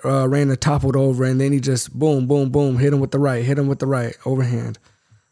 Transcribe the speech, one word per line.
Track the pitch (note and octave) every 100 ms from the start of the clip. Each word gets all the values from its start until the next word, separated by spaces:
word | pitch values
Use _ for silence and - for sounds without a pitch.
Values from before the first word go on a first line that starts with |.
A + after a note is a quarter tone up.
| C3
uh, | C#3 C3
ran | C#3+ C#3+
the | C3
toppled | - D3 C3 C3+
over, | C3+ B2+
and | C3 C3
then | C#3
he | C#3+
just | C3+ B2 - B2
boom, | D3+ C#3 B2+
boom, | C#3+ C3+
boom, | C#3+ C#3+ B2
hit | C#3
him | C#3+
with | C3+
the | C#3
right, | C#3+ A#2+
hit | A#2+ C#3
him | C#3
with | C3+
the | C3+
right | C3 A#2 - C3
overhand. | C3 B2 A#2 A#2 G#2+ _ _ _ _ _